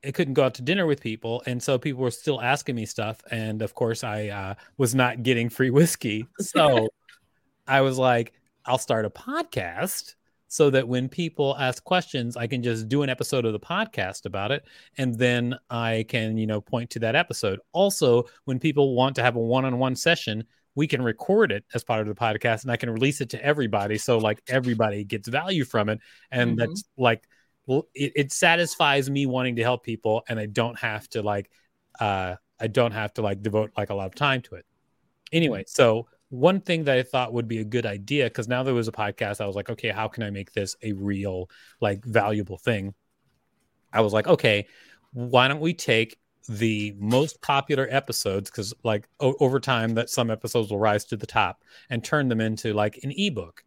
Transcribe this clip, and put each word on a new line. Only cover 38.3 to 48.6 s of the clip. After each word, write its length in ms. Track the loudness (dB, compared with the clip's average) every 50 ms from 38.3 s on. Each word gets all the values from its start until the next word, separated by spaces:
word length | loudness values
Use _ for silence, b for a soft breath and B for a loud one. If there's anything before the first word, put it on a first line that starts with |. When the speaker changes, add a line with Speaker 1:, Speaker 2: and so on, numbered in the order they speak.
| 0 -4 -4 -2
Speaker 1:
now 140 | -2 0
there 140 | 0 2 2
was 120 | 0 0 -2
a 40 |
podcast, 500 | -4 -4 -4 -4 -2 -4 -4 -4 -4 -4
I 60 | -4 -6
was 80 | -4
like, 160 | -6 -6 -6
"Okay, 180 | -8 -6 -4 -4
how 180 | -2 -2 -4 -6
can 140 | -4 -6 -6
I 60 | -6
make 220 | -6 -8 -10 -8 _
this 220 | -6 -4 -4 -8 _ -8
a 80 | -8 -6
real, 560 | -4 -4 -4 -4 -2 -4 -4 -6 -6 -8 -10 B B B B B B
like, 240 | -2 -2 -2 -2 -6
valuable 520 | 2 2 2 2 4 0 -2 -2 -4 -8 -6
thing?" 340 | -4 -2 -2 -2 -4 -8 -10 _ _ _ _ _ _ _ _ _ _ _ _ _ _ _ _ _ _ _
I 100 | 2 2
was 120 | 2 4 4
like, 140 | 2 4 4
"Okay, 400 | 2 4 6 4 2 2 0 b b b b b b b b _
why 360 | -10 -10 -6 4 4 6 6 6
don't 120 | 2 0
we 120 | -2 -2 -2
take 460 | -2 0 2 2 2 2 0 -4 _ _ _ _ _ _ -12
the 440 | -4 0 0 0 0 0 -4 -6 -6 -6
most 440 | -2 2 2 2 2 0 -4 _
popular 460 | -4 0 0 0 0 0 -2 -2 -2 0
episodes," 580 | 0 -2 -2 -2 -8 -4 -2 -2 -2 -2 -4 -6
'cause, 240 | -8 -8